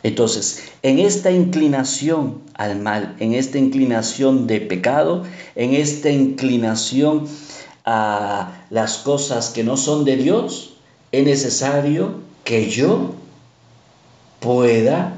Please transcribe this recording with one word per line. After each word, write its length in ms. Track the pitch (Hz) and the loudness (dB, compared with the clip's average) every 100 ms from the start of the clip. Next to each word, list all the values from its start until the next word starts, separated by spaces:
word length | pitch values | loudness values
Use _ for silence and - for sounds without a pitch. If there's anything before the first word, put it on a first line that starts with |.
Entonces, 600 | 113 110 110 107 - - - - | -4 0 0 0 -6 -8 -16 -4
en 160 | 135 135 | 2 4
esta 320 | 202 - 190 | 4 2 2
inclinación 1120 | 180 165 156 151 135 131 - 143 165 135 110 - - | 4 2 2 2 2 -2 -2 -2 0 -2 -6 -16 -6
al 240 | 104 101 | -6 -4
mal, 360 | 104 104 95 - | -4 -4 -6 -4
en 160 | 113 123 | -2 0
esta 240 | 135 139 | -2 0
inclinación 880 | 135 135 131 113 110 - 135 131 110 | 0 2 2 0 -2 0 2 2 2
de 120 | 107 | -2
pecado, 680 | - 92 110 143 160 180 - - - | -2 -2 0 2 2 0 -6 -16 -14
en 220 | - 120 139 | -4 0 2
esta 340 | 147 - 151 | 0 0 0
inclinación 1160 | 139 135 - 131 123 113 110 - 131 151 156 147 - - - - - - | 2 2 0 0 2 0 -2 -2 2 2 2 -4 -12 -18 -20 -20 -10 -2
a 800 | 113 107 104 101 101 90 - - | 0 0 -2 -2 -4 -6 -12 -6
las 260 | 113 110 - | -2 -2 -4
cosas 520 | 135 139 - 120 - | -2 -2 0 -4 -4
que 140 | 117 | -2
no 140 | 113 135 | -2 0
son 260 | - 147 | 0 2
de 140 | 139 131 | 2 2
Dios, 560 | 139 220 262 - - - _ _ _ | 2 2 0 -10 -14 -20 _ _ _
es 120 | 135 | 2
necesario 920 | 139 139 127 - 131 143 143 160 190 - - - | 2 2 0 -2 0 0 0 0 -2 -6 -16 -14
que 280 | - 113 - | -2 0 0
yo 420 | 120 160 226 - - - - - _ _ - _ _ _ _ _ _ | 0 2 2 -2 -8 -20 -20 -20 _ _ -20 _ _ _ _ _ _
pueda 760 | 117 123 120 113 117 165 185 | 0 2 4 4 4 2 -2